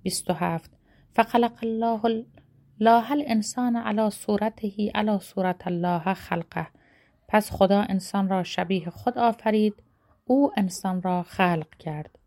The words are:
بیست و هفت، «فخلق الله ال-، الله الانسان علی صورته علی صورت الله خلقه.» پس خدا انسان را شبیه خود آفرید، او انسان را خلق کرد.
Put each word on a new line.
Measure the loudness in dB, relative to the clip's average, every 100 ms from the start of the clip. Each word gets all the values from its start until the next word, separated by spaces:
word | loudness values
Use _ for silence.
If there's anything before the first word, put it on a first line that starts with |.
بیست | -4 -6 -4
و |
هفت، | -2 -2 -2 -8 _ _ _ _
«فخلق | 0 2 4 2 -2
الله | -6 -2 -2 0
ال-، | 0 -2 -6 -20 _ _ _ 2
الله | 6 6 4
الانسان | -2 0 0 -2 -2 -2 -2
علی | -2 0 0
صورته | -2 -2 0 0 -4 -8 -4 -2
علی | 0 0 -2
صورت | -4 -2 -2 -2 -4
الله | -2 0 0 -2
خلقه.» | -4 -4 -6 -6 -8 -8 _ _ _ _ _ 0
پس | 0 0
خدا | 2 4 4
انسان | 2 -4 -2 -2 0
را | 0
شبیه | -2 -4 -2 -2 -4
خود | -4 -4 0
آفرید، | 0 0 0 2 2 -2 _ _ _ _
او | 0 2 2 2
انسان | -2 -2 -4 -2
را | -2 -2
خلق | -4 0 2 2 -4 -12
کرد. | -10 -10 -12 _